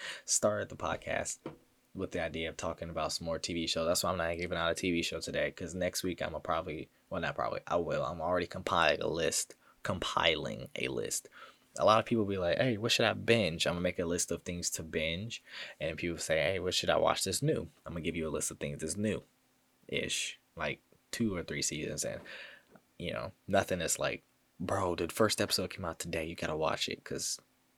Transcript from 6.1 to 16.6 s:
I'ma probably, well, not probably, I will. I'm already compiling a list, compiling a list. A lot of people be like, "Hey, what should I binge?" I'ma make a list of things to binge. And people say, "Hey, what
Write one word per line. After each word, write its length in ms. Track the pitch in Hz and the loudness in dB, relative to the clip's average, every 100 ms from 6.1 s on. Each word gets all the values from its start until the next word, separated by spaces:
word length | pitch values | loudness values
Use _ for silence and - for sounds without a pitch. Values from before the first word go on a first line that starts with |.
| 82 | -2
I'ma 160 | - - | -4 -4
probably, 500 | - 82 82 76 - _ - | -2 -2 -2 -6 -10 _ -8
well, 120 | 92 | -4
not 140 | 76 | -2
probably, 260 | 69 58 - - | -2 -2 -4 0
I 100 | 87 | 0
will. 280 | 80 69 | 2 0
I'm 160 | 67 82 | 0 -2
already 260 | 80 90 87 | 0 2 0
compiling 560 | 92 - 90 80 73 | -4 2 6 6 6
a 60 | 78 | 2
list, 480 | 82 76 - - - _ _ | 2 2 2 -2 -10 _ _
compiling 840 | - 95 - - 85 76 69 55 64 - | -4 -2 0 4 4 4 -2 -6 -8 -4
a 120 | 62 | -4
list. 400 | 60 58 - - - - - _ - | -2 -2 -4 -8 -16 -20 -20 _ 4
A 60 | |
lot 140 | 92 110 | 6 6
of 60 | |
people 200 | - 117 | 6 2
be 120 | 101 95 | 2 2
like, 220 | 87 - | 2 4
"Hey, 180 | 127 104 | 2 2
what 160 | 117 | 2
should 140 | - 110 | 4 4
I 60 | |
binge?" 540 | 104 98 117 90 80 - | 4 4 4 4 2 0
I'ma 140 | 87 | 2
make 180 | 90 - | 0 0
a 60 | |
list 260 | 85 85 - | 0 0 0
of 120 | 82 | -4
things 280 | - 87 - | -6 -4 -4
to 120 | - | -4
binge. 600 | 80 82 80 85 117 - - - - - | -4 -2 0 -2 -4 -10 -12 -12 -12 -6
And 160 | 76 78 | -6 -2
people 220 | 85 82 | -2 -2
say, 220 | - 80 | 2 2
"Hey, 180 | 76 | 4
what 160 | 95 | 2